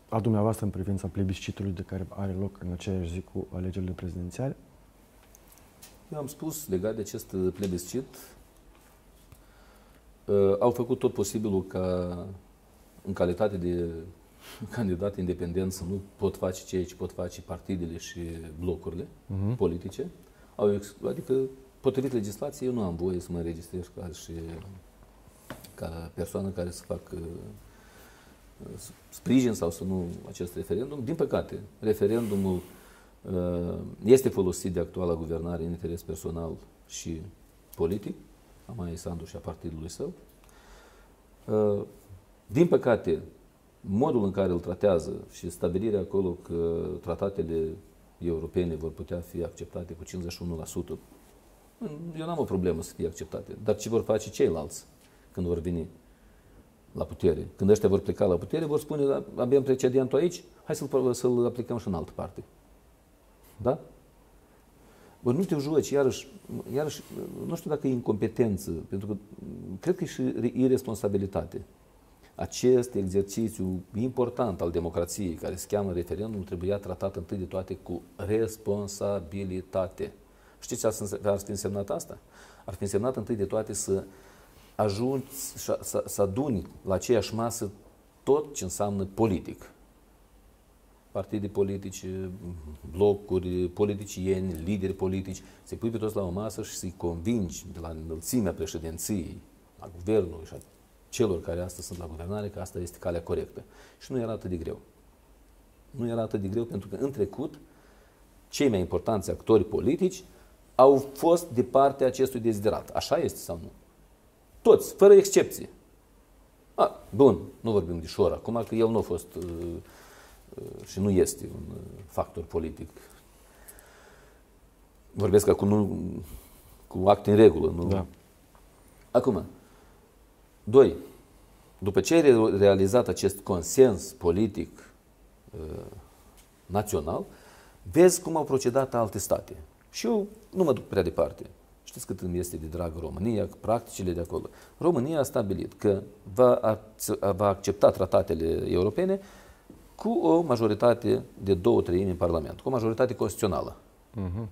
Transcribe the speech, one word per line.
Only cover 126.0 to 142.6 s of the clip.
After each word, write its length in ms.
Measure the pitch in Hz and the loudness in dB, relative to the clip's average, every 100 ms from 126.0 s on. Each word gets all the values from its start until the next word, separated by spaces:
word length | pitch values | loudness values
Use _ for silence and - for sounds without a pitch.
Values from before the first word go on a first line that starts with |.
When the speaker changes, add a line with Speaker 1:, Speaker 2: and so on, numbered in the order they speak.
| 90 - - - - - - - - | -6 -8 -10 -16 -18 -20 -20 -20 -10
Speaker 2:
cu 220 | 92 95 | 2 6
acte 220 | 101 - | 6 8
în 60 | 104 | 10
regulă, 360 | 107 85 80 85 | 12 10 4 0
nu? 80 | 87 | 0
Speaker 1:
Da. 200 | 98 85 - _ _ _ - - - - - - | 0 -2 -10 _ _ _ -20 -20 -20 -20 -20 -2
Speaker 2:
Acum, 340 | 123 127 95 92 - - - - - _ _ - _ _ _ | 2 2 0 -2 -12 -20 -20 -20 -20 _ _ -20 _ _ _
doi, 300 | - 123 113 82 - - - - - - - - | 6 10 10 8 -8 -18 -20 -20 -20 -20 -20 -8
după 220 | 95 98 | 0 2
ce 140 | - | 6
ai 60 | 165 | 8
re-, 360 | 147 117 110 95 | 10 10 8 8
realizat 500 | 98 95 95 104 - | 8 8 6 4 4
acest 300 | 90 98 - | 2 0 0
consens 760 | - 92 85 - 127 95 - | -2 -2 4 8 8 8 -4
politic, 800 | - 87 85 110 - 82 - - - _ _ - _ - - | -2 2 2 2 -2 -8 -12 -20 -20 _ _ -20 _ -18 -12
uh, 240 | 78 - - - - - - - - _ - | -10 -10 -12 -16 -20 -20 -20 -20 -20 _ -6
național, 580 | 95 107 92 76 120 202 - - - - - - | -4 -2 -2 -2 -4 -6 -12 -20 -20 -20 -20 0
vezi 320 | 113 180 175 | 6 8 6
cum 140 | - 165 | 0 -2
au 80 | |
procedat 500 | 143 135 131 127 131 | 0 0 2 2 2
alte 240 | 120 110 101 | 0 0 -2
state. 380 | - - - 78 76 - _ | -2 -2 -2 -16 -18 -20 _
Și 160 | - 226 | -6 0
eu 200 | 220 202 - - | 0 -2 -8 -6
nu 140 | 190 | 0
mă 80 | 170 | 2
duc 120 | 107 | 2
prea 180 | - 101 | 0 0
departe. 440 | 85 - 78 - - - - _ | 0 0 -2 -2 -16 -20 -20 _
Știți 220 | - - - | -20 -12 -10
cât 140 | 101 | -8
îmi 180 | 92 87 | -4 -4
este 180 | 90 | -4
de 100 | 85 | -8